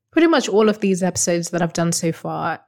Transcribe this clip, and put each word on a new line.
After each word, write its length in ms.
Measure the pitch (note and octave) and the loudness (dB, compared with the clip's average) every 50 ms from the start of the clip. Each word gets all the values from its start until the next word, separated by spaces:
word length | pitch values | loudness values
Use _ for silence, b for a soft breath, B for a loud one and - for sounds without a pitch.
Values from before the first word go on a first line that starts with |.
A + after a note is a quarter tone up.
| _ _ | _ _
pretty 160 | - E4 E4 E4 | 0 2 4 4
much 220 | E4 C#4 - - | 4 2 0 2
all 200 | F#3+ G#3 A3 G#3+ | 2 2 4 2
of 100 | G#3 - | 2 0
these 240 | - G3 F#3+ F3 F#3 | 0 0 0 0 0
episodes 460 | F3+ F3 - - - F3 E3+ E3+ - | -2 -2 -2 -2 0 0 -2 -2 -4
that 120 | - E3+ | -2 -2
I've 120 | F3+ E3 - | -2 -2 -2
done 180 | - E3+ E3+ | -2 -2 -2
so 220 | E3 - - E3 D#3+ | -2 -2 -2 -2 -4
far 480 | - - E3 D#3+ D#3 D#3+ E3+ D#3+ - _ | -4 -6 -10 -8 -6 -6 -6 -6 -8 _